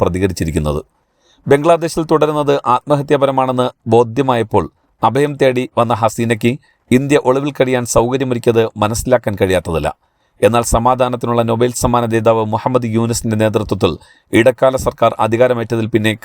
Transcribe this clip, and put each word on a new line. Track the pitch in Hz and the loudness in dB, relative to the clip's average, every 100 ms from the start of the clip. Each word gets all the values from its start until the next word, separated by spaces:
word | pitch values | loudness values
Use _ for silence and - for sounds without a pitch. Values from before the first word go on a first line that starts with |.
പ്രതികരിച്ചിരിക്കുന്നത്. | 92 87 95 90 82 80 76 73 - _ _ _ _ _ - | -2 0 -2 -2 -4 -2 -2 -4 -8 _ _ _ _ _ 0
ബംഗ്ലാദേശിൽ | 139 156 170 160 170 | 0 2 2 0 -4
തുടരുന്നത് | 156 156 151 151 143 139 - | 0 2 2 0 0 0 0
ആത്മഹത്യാപരമാണെന്ന് | 120 - 147 139 147 139 135 131 127 123 - - | -2 0 -2 0 0 2 0 -2 0 -2 -4 0
ബോധ്യമായപ്പോൾ | 113 117 117 135 120 110 104 80 - _ _ | 2 2 0 0 0 0 -2 -2 -10 _ _
അഭയം | 110 120 147 139 | 0 2 -2 2
തേടി | 135 127 127 - | 0 0 -4 -2
വന്ന | 117 | -2
ഹസീനയ്ക്ക് | 113 117 - 117 113 120 135 _ _ _ | 0 -2 -2 -2 0 0 -2 _ _ _
ഇന്ത്യ | 123 139 143 | 0 4 2
ഒളിവിൽ | 123 131 143 | 2 0 -2
കഴിയാൻ | 139 131 127 120 | -2 0 0 0
സൗകര്യമൊരുക്കിയത് | - 120 131 135 123 123 113 110 104 | 0 0 -2 -2 -2 0 2 0 -2
മനസ്സിലാക്കാൻ | 104 110 - 123 113 98 | -2 -2 0 0 0 -2
കഴിയാത്തതല്ല. | 95 92 87 80 73 - _ _ _ _ | 0 0 0 -4 -4 -8 _ _ _ _
എന്നാൽ | 123 117 | 2 2
സമാധാനത്തിനുള്ള | 117 117 120 127 127 123 117 120 | 0 0 0 0 0 -2 -2 0
നൊബേൽ | 117 113 123 | 0 0 0
സമ്മാന | 120 127 120 120 | 0 -2 0 0
ജേതാവ് | 113 113 113 110 | 0 2 2 0
മുഹമ്മദ് | 110 131 127 117 | -2 -2 -2 -2
യൂനസിന്റെ | 110 117 117 117 107 | -2 -2 -4 -4 0
നേതൃത്വത്തിൽ | 110 107 104 98 92 73 - _ _ | 0 0 -2 -2 -2 -4 -12 _ _
ഇടക്കാല | 107 113 120 131 131 | 2 2 4 0 0
സർക്കാർ | - - 113 - | -4 0 -2 0
അധികാരമേറ്റതിൽ | 110 113 123 120 113 117 110 | -2 2 2 2 -2 -4 -2
പിന്നെ | 117 107 107 | 0 0 0